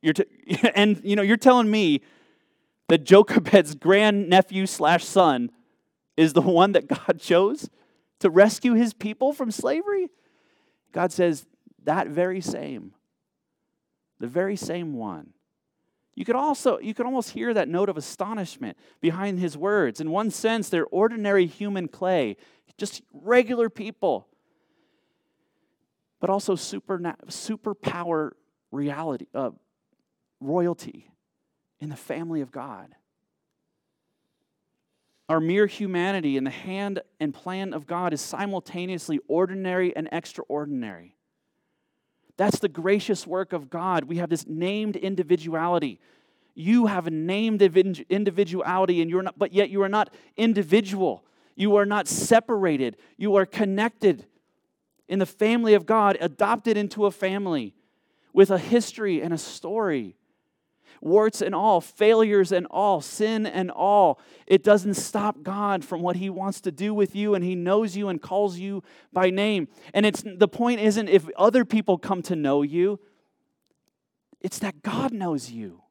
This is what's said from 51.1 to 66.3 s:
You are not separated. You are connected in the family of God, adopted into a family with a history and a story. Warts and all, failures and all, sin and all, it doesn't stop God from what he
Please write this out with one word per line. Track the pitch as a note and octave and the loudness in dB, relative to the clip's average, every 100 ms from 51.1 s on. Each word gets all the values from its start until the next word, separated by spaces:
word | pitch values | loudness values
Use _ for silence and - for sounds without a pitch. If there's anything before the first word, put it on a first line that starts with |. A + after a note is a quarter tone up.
| F#2+ _ _ _ | -4 _ _ _
You | - G3+ G3+ | -4 2 4
are | G3+ | 4
not | G#3 - | 0 -2
separated. | - - A3+ A3+ A3 F#3 D3 B2+ G#2+ _ _ | -6 4 2 4 -2 0 0 -2 -6 _ _
You | G#3 G3 | 2 2
are | F#3+ | 2
connected | - G#3 G3 A3+ _ G#3 C3 - _ _ _ _ _ _ _ _ | -2 -2 0 -2 _ 0 0 -6 _ _ _ _ _ _ _ _
in | F#3 | -4
the | F#3 | -4
family | - G#3+ A#3 A3+ | 0 0 2 4
of | G#3 D#3+ | 4 4
God, | A3 G3+ F#3+ | 2 4 2
adopted | E3 C#3 G#3 A3+ A#3 G#3 | -4 -2 -2 0 0 -2
into | G3+ G#3+ G3+ | -2 0 -2
a | |
family | F#3+ F#3 F#3+ G3 D#3 G#2+ _ _ _ _ _ _ | 0 -6 -4 -4 -4 -6 _ _ _ _ _ _
with | - G3 | 6 6
a | F#3 | 6
history | D#3 A#3+ A3+ - G#3 E3 | 2 0 0 -6 -4 -2
and | E3+ | -2
a | D#3+ | -6
story. | - - E3+ G#3+ G#3 C#3+ G2+ - _ _ _ _ _ _ _ _ | -8 -14 -8 -4 -2 -2 -6 -14 _ _ _ _ _ _ _ _
Warts | - G3 G#3+ - | 2 4 4 0
and | - | -4
all, | - G#3+ F#3 | -2 2 0
failures | - - G#3 A3+ A3 G3+ F3+ | -2 0 4 6 4 4 2
and | F3+ F3 | 0 -2
all, | - G3+ F3 | -2 0 0
sin | C#3 - G#3+ A3 | -4 -4 -2 0
and | G#3+ - F#3 | -4 -4 -6
all, | - F#3+ G3+ F3+ C3 _ - - | -2 2 6 6 2 _ -20 2
it | F#3+ | 2
doesn't | G#3+ G#3 F#3+ | 6 4 4
stop | G3 - G#3 G#3 G#3 | -4 -4 -4 -4 -4
God | - G3 G3+ G3 | -8 -6 -2 -4
from | - F3 | -6 -4
what | F3 | -4
he | F3 G3 | -2 -6